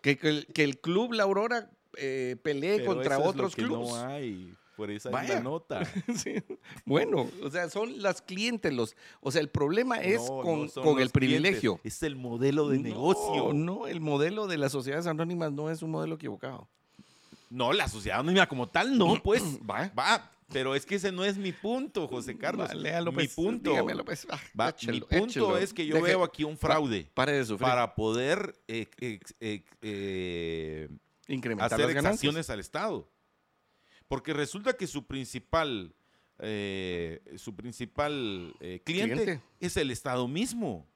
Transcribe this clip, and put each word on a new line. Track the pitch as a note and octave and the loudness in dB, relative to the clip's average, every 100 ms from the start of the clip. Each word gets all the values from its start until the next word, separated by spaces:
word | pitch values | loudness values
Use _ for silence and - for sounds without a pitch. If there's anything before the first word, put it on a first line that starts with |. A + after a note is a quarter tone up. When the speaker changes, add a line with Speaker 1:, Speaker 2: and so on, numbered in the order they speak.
Speaker 1:
Que, | C#3+ C#3 | 2 2
que | D#3 | 2
el, | D3+ - | 0 -2
que | - | 2
el | D3 C3 | 2 2
club | E3 F#3+ A#3+ | 2 2 2
La | A3+ | 2
Aurora, | G3 G3 A3+ A#3 G#3 _ _ - | 2 4 2 -2 -4 _ _ -8
eh, | C#3 C3+ B2+ A#2+ | -4 -2 -4 -2
pelee | D#3 C#3+ E3 G#3 | -2 0 0 2
Speaker 2:
Pero | B2 B2 | 2 0
Speaker 1:
contra | C3+ C#3 | 2 2
Speaker 2:
eso | |
es | E3 | 2
Speaker 1:
otros | F#3 F#3+ | 2 -2
Speaker 2:
lo | - | -2
que | |
Speaker 1:
clubes. | - A#2 A#2+ | -2 -2 -4
Speaker 2:
no | A#2 B2 | -4 -6
hay. | C#3+ B2+ F#2 F2+ - _ - | -6 -6 -8 -12 -18 _ -10
Por | G#2+ | -6
esa | G#2 B2+ | -6 -4
es | |
Speaker 1:
Vaya. | B2+ - - | -4 0 -2
Speaker 2:
la | |
nota. | B2 D#3+ - C#3 | -2 -6 -6 -6
Speaker 1:
<laughs> | E3+ G3 G3 A#3+ | -4 -4 -4 -6
Sí. | - G#3+ - - - - - | -4 -6 -6 -14 -14 -14 0
Bueno, | C#3+ - D#3+ A#2+ F#3 | 2 4 2 0 -6
o | C#3+ | -6
sea, | E3+ E3+ | -4 -4
son | G3+ A3+ B3+ | -4 -4 0
las | G3 F3+ | 0 0
clientes, | - F#3+ A3+ A3+ E3+ | -6 -2 -2 0 0
los, | B2+ A2 - - - | 0 -2 -4 -20 -6
o | C3+ | 0
sea, | D#3 | 2
el | D3+ | 2
problema | C#3 C#3+ G3+ B3+ A#3 | 2 2 2 2 0
es | F#3 A3+ | 2 2
Speaker 2:
No, | B2 C3+ | 0 -2
Speaker 1:
con, | E3 D#3 | 0 0
Speaker 2:
no | D3 | -2
son | C#3 | 2
Speaker 1:
con | D3+ C3+ | 4 6
el | B2+ | 4
Speaker 2:
los | |
clientes, | |
Speaker 1:
privilegio. | - C3 D#3 F3 A#2 G#2+ F2+ | 4 4 4 4 4 2 0
Speaker 2:
es | A2 - | -6 -4
el | D#3+ C3+ | -4 -4
modelo | B2 A#2 C#3 C#3+ D3 | -6 2 4 4 4
de | C3 | 2
Speaker 1:
No, | |
Speaker 2:
negocio. | B2 A2+ D3+ G3+ G#3 G3+ - | 0 0 2 2 2 0 2
Speaker 1:
no, | D3 E3 G3 A3+ | 2 0 -2 -4
el | F3 | -4
modelo | D#3 C#3+ D#3 G#3+ G3+ | 0 4 4 2 -2
de | D#3+ | 0
las | C#3 | 0
sociedades | C#3 B2+ C#3+ E3+ | 0 -2 -2 -2
anónimas | D#3 E3 F3 D#3 | -2 -2 -2 -2
no | C#3+ D3+ | -2 -4
es | D#3+ | -4
un | E3 | -4
modelo | D#3 D#3 D#3+ | -4 -4 -6
equivocado. | C#3+ G2 C3+ C3 - _ _ - - _ _ - _ | -8 -8 -10 -12 -16 _ _ -20 -20 _ _ -20 _
Speaker 2:
No, | B2 B2 | 0 2
la | F#3+ D3 | 2 0
sociedad | A2 G2 G2 | -2 -2 0
anónima | D3+ F#3+ F3+ | 4 6 6
como | C3+ A#2+ | 2 0
tal, | E3 A3+ C4 | 2 4 6
no, | F3 G#3+ | 6 4
Speaker 1:
<clears throat> | |
Speaker 2:
pues. | G3 A#3 F3 C#3 A2 | 4 2 2 -6 -4
Speaker 1:
Va. | G2+ F#3 G3 | -4 -2 0
Speaker 2:
Va, | D#3+ A3 - _ _ | 2 2 0 _ _
pero | C#3+ C3 C#3 | -2 0 0
es | - | 0
que | G3+ | -2
ese | F#3+ | -2
no | F3+ G3 | 0 0
es | G3 | 0
mi | G3 | -4
punto, | - G3+ B3 C#4 G3+ D3 | -4 -2 -2 -2 -4 -4
José | B2+ A#2 - | -4 -6 -6
Carlos. | D#3 - - | -4 -2 -4
Speaker 1:
Va, | - | -4
léalo, | D3+ E3+ E3+ | -2 0 0
Speaker 2:
Mi | C#3+ | 0
Speaker 1:
pues, | D3 | -2
Speaker 2:
punto. | - F#3 A#3+ - | 0 0 0 2
Speaker 1:
dígame, | C3+ - - | 2 2 -2
pues. | - - - | -6 -8 -6
Ah, | C#3+ - G2 | -10 -8 -2
Speaker 2:
Va, | A#2 | -2
Speaker 1:
échelo, | - A#2 | -2 -4
Speaker 2:
mi | A#2 | -4
punto | - F3 A3+ | 2 2 2
Speaker 1:
échelo. | B3 G#3 F3+ | 2 2 2
Speaker 2:
es | G3 | 0
que | G#3+ D#3 | -2 2
yo | D#3 | 4
Speaker 1:
Deje | F3 | 4
Speaker 2:
veo | F#3 | 4
aquí | E3+ - | 2 0
un | D3+ | -4
Speaker 1:
va, | D3+ | 0
Speaker 2:
fraude | D#3 D#3 C#3+ G#2 D2+ - | 2 4 4 0 -2 0
Speaker 1:
pare | C3+ | 2
de | C#3+ A#2 | 2 0
sufrir. | G2+ B2+ | 2 4
Speaker 2:
para | B2 A#2 - | 4 2 0
poder, | A2 A#2 C3 G3 G3+ - - | 0 2 2 0 -2 -10 -8
eh, | A2+ G#2 - | -6 -6 -8
eh, | B2 G#2 - - | -8 -8 -14 -8
eh, | A2 G#2+ _ _ | -6 -6 _ _
eh, | A2 G2+ G2 F#2 F2+ E2+ E2 E2 D#2 D#2 D2+ D2 _ _ - | -8 -4 -4 -4 -4 -4 -2 -4 -4 -8 -10 -14 _ _ -8
Speaker 1:
Incrementar | C3+ A#2+ G#2+ A#2 | -6 -4 -2 0
Speaker 2:
hacer | A2+ | 2
Speaker 1:
las | D#3 C#3+ | 2 4
ganancias. | E3+ | 2
Speaker 2:
exacciones | G#3+ C#3+ D#3 D3+ | 2 0 -2 -4
al | G#2+ | -8
Estado. | F2+ D3+ G#3+ C3+ - _ _ _ _ _ _ _ _ _ _ | -6 -4 -2 -4 -8 _ _ _ _ _ _ _ _ _ _
Porque | C3+ D#3+ | -6 -2
resulta | D3 C#3+ B2 E3 | -2 -2 -2 -2
que | B3+ E3+ | -2 -4
su | D3 - | -6 -8
principal, | C3+ B2 B2+ _ E3 D#3 A2 E2+ _ _ _ _ _ | -8 -8 -10 _ 0 0 -4 -8 _ _ _ _ _
eh, | A2 G#2 G2+ F#2+ F#2 F2 E2 E2 - F2 | -6 -4 -4 -4 -2 -2 -4 -8 -14 -14
su | - F#2+ | -12 -12
principal, | A#2 - A#2+ - D3 D3 A2+ F#2+ E2+ - | -14 -10 -8 -2 -2 0 -4 -4 -8 -12
eh, | F2 F2+ - | -12 -10 -4
cliente | E3+ A3 - | -2 0 0
Speaker 1:
Cliente. | G3+ D3+ _ _ | -2 -4 _ _
Speaker 2:
es | F3+ F#3+ | -4 -2
el | C#3+ | -2
Estado | A#2 C#3 B2+ B2 | -4 -2 -2 -2
mismo. | D3+ B3 A#3 F#3 F2+ - | -2 -2 -2 -6 -6 -12